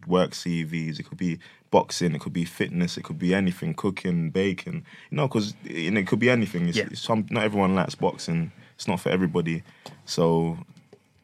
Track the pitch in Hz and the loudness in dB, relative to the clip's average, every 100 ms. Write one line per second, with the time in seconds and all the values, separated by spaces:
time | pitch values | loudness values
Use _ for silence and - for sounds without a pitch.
0 | - 90 85 - 90 85 78 82 80 76 | 2 2 2 -2 -4 -2 -2 -4 -4 -8
1 | - 78 90 80 - - _ 101 - - | -12 -4 -4 -4 -8 -20 _ 2 4 0
2 | 87 76 - 82 85 - 92 87 87 - | 0 0 -4 -4 -4 -2 -2 0 -2 -2
3 | - 80 90 98 92 87 82 78 101 92 | -10 -2 2 2 2 0 -4 -2 -4 -2
4 | 92 85 82 92 98 92 87 - - - | -2 0 0 0 0 -2 -6 -10 -12 -20
5 | - 151 143 113 104 - - 78 82 107 | -6 -2 0 0 -2 -6 -8 -4 0 0
6 | 90 107 120 120 101 87 87 104 98 - | 2 2 4 4 2 0 0 0 -2 -6
7 | - 110 98 113 107 104 95 95 - - | -2 -2 0 0 2 4 4 4 0 0
8 | 95 - - 82 80 - - - - 92 | 0 0 -2 -2 -2 -8 -20 -6 -2 -2
9 | - 92 90 87 82 82 - - - - | 2 2 2 2 0 -2 -8 -18 -20 -18
10 | - - 85 82 82 82 - - _ - | -6 2 4 4 0 -4 -10 -20 _ -20
11 | _ _ | _ _